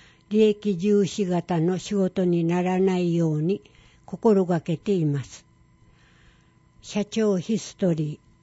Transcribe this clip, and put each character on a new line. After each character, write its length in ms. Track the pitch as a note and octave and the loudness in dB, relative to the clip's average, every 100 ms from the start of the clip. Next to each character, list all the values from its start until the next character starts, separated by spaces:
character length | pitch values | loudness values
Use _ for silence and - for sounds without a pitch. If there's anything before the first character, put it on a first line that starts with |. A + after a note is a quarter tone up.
| - _ - | -20 _ -4
利 120 | G#3+ | 2
益 360 | G#3+ G#3 G#3 F3+ | 4 2 -2 -2
重 260 | G3+ G3+ | 2 2
視 220 | G3 - F#3+ | 2 -2 -2
型 340 | F3 - E3+ | -2 -2 0
の 180 | E3 F3+ | 0 -2
仕 160 | - | -4
事 300 | G3+ F#3 G3 | -2 -2 0
に 200 | F3+ F3 | 0 2
な 180 | E3 F3 | 0 0
ら 160 | F3+ F#3 | 0 2
な 180 | F#3+ F#3 | 2 2
い 180 | F3 | 0
よ 200 | E3+ E3 | 0 0
う 80 | D3+ | 0
に 180 | D#3+ G#3 - _ - _ - | -2 -4 -6 _ -20 _ -14
心 400 | F#3 A3+ G3 F3 | -2 2 2 2
が 160 | E3+ | -2
け 160 | - D#3+ | -2 -6
て 140 | - | -2
い 120 | G3 | 0
ま 180 | D3+ C#3+ | 0 -2
す。 200 | A#2+ - _ _ _ _ _ _ _ _ - _ _ _ _ _ | -6 -16 _ _ _ _ _ _ _ _ -20 _ _ _ _ _
社 240 | - G#3 | -10 -6
長 340 | G3+ A3 G#3+ F#3+ | -4 -2 0 0
ヒ 200 | - A3 | -2 -4
ス 180 | - - | -6 -4
ト 160 | F#3 | -2
リ 260 | D#3 D3+ D3+ _ _ | 0 -2 -8 _ _